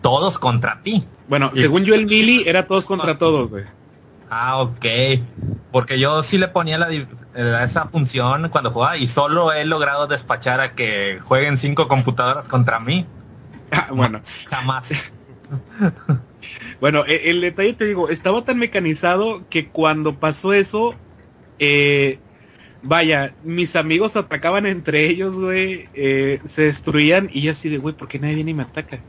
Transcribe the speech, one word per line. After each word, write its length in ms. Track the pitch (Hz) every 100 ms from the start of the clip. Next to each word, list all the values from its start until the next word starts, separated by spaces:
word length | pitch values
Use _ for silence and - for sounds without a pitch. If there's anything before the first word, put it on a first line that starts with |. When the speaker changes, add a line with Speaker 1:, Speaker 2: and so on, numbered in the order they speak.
Speaker 1:
todos 360 | - 135 185 -
contra 440 | 131 120 117 110
ti. 220 | - 214 - - -
Speaker 2:
Bueno, 220 | 139 135
Speaker 1:
Y 60 | 135
Speaker 2:
según 240 | 143 165
yo 100 | 196
el 120 | 220 214
melee 420 | 214 220 247 165
era 160 | 180
todos 200 | 185 190 180
contra 320 | 190 165 151
todos, 320 | 165 151 117
güey. 140 | 104 101 - - - - - -
Speaker 1:
Ah, 280 | 113 123 131
ok. 240 | 123 120 117 113 131 131 123 - - - -
Porque 260 | 127 120 131
yo 240 | 139 156
sí 160 | 151 196
le 100 | 185
ponía 300 | 180 165 156
la 100 | 170
di-, 180 | 156 131 - -
eh, 260 | 123 120 117
esa 220 | 120 170 156
función 600 | 165 135 131 123 139 165
cuando 220 | 156 123
jugaba 260 | 120 131 165
y 100 | 120
solo 460 | 131 147 165 170
he 120 | 151
logrado 420 | 151 160 143 143 143
despachar 540 | 143 - 123 127 127
a 140 | 131
que 440 | - 117 104 98 95
jueguen 360 | - 131 147 139
cinco 300 | 143 143 147
computadoras 600 | 135 123 123 123 139 -
contra 300 | 127 120 113
mí. 260 | 117 175 175 - - - - - -
Speaker 2:
Ah, 180 | 151 -
bueno. 300 | 131 123 107 - - -
Speaker 1:
Jamás. 600 | 135 127 131 120 143 - - - - -
Speaker 2:
<laughs> 720 | 143 - - 196 - - 131 - - - - - -
Bueno, 240 | 139 151 143
e-, 240 | 156 156
el 100 | 175
detalle, 320 | 175 170 202
te 140 | 233 214
digo, 220 | 196 160
estaba 360 | 160 190 214
tan 140 | 240 247
mecanizado 880 | 233 202 170 156 175 180 220 208 -
que 200 | 165 151
cuando 480 | - 156 156 151 143
pasó 320 | 156 147 185
eso, 420 | 202 196 214 233 - - - - _ - -
eh, 600 | 147 143 143 143 139 131 - - - - - -
vaya, 520 | 131 165 160 151 139 -
mis 340 | 160 170 175 175
amigos 400 | 156 165 214 220
atacaban 500 | 170 151 160 196 202
entre 400 | 185 156 151 156
ellos, 300 | 175 190 185
güey, 500 | 185 185 190 185 -
eh, 460 | - 139 135 135 139 -
se 160 | -
destruían 680 | 151 143 - 151 147 180 196
y 80 | 139
yo 100 | 147
así 160 | 151 156
de, 100 | 147
"Güey, 160 | 143
¿por 140 | 151 -
qué 100 | 143
nadie 160 | 147 151
viene 140 | 156
y 40 |
me 80 | 156
ataca?". 340 | 127 - 151 127